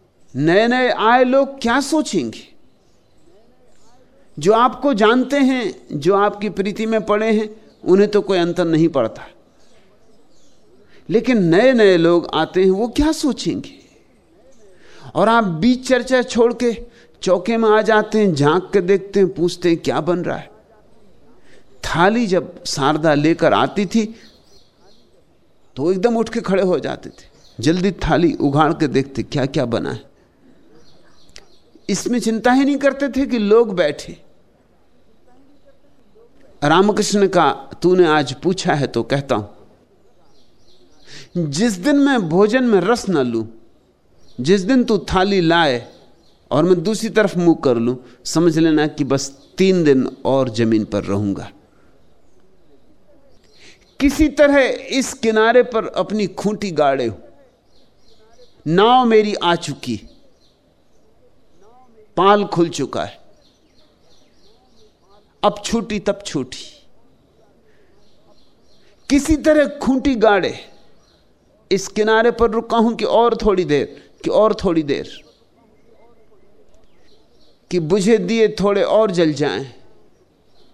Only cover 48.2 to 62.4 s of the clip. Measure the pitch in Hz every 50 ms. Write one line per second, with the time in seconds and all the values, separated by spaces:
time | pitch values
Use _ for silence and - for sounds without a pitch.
48.2 | - - - 160 170 175 151 160 165 160 156 151 151 151 147 - 147 123 135 135
49.2 | - - - - _ _ _ - 190 190 185 180 165 147 139 131 123 - - -
50.2 | - - 131 135 131 123 110 110 117 113 113 107 104 - - 101 90 87 101 101
51.2 | 107 101 95 87 - - - _ _ _ _ _ _ - _ _ - - - -
52.2 | - - - - - - - - - - - - - - - - - - - 294
53.2 | - - - - _ _ _ - - - - _ _ _ _ - 269 285 277 -
54.2 | 311 294 294 - 294 285 285 277 262 220 - - - - 214 269 247 - - -
55.2 | - 226 220 214 220 226 240 247 233 - - 220 - - - - 185 - 196 214
56.2 | 208 - - - - 202 214 - 202 196 165 147 147 139 139 135 127 113 98 -
57.2 | - - - _ _ _ _ _ _ _ _ - - _ _ _ - - - -
58.2 | _ _ - - - - - _ - 147 165 185 208 233 247 254 254 233 220 214
59.2 | 214 214 202 - - 175 170 165 - - 135 - - 127 113 104 - - - -
60.2 | - - _ _ _ _ _ _ _ _ _ _ _ _ _ _ _ _ _ _
61.2 | _ 240 _ _ _ _ - - - - - - - - - - - _ - -
62.2 | 180 196 208 208